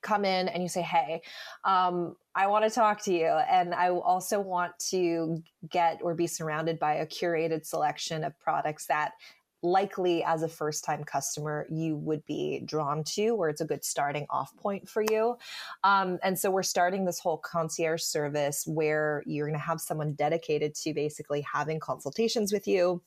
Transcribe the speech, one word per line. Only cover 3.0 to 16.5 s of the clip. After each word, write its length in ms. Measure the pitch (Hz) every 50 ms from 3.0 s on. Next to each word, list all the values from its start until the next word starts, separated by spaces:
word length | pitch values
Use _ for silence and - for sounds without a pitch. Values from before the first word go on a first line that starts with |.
| -
to 80 | 208
you. 120 | 180 170 160
And 480 | 160 156 156 - - 185 185 175 175 175
I 140 | - 175 180
also 500 | 180 175 - - 180 185 175 - 220 202
want 400 | 196 190 185 175 175 170 - _ - -
to 520 | - 185 180 170 170 165 165 160 165 160 165 - _ _ - 156
get 300 | - 180 170 165 160 -
or 120 | - 175 170
be 120 | 165 175
surrounded 520 | 160 - - 165 160 151 156 160 165 165 160
by 180 | 156 151 151
a 100 | 156 156
curated 580 | 156 - - 196 170 170 156 165 165 160 160 156
selection 580 | - - 156 151 147 151 - - - 165 156
of 160 | 156 151 156 _
products 480 | - - 156 156 - 151 156 - -
that 280 | - 165 151 151 139 - - - - - _ _ _ _ _
likely 600 | - 175 180 190 196 196 - - 180 180 175 165
as 200 | - 160 165 160
a 60 | 160 160
first-time 540 | - - 156 151 151 - - - 151 147
customer, 640 | 151 - - 139 143 - - - 147 151 151 151 151 -
you 260 | 160 160 160 160 156
would 280 | 147 156 160 156 151 -
be 360 | - 147 147 143 151 143 135 -
drawn 360 | 131 - 156 151 139 151 156
to, 320 | 156 - - - 208 220 233
where 140 | 214 175 156
it's 140 | 151 -
a 20 | 165
good 200 | 151 147 139 -
starting 420 | - - - 143 143 143 147 147 -
off 240 | - 135 135 - - -
point 300 | - 208 202 190 - -
for 140 | - 220 214 214
you." 280 | 220 214 220 233 240 240 - - - - - - - -
Um, 360 | - 196 196 196 190 185 180 170
and 160 | - 190 190 165
so 140 | - 202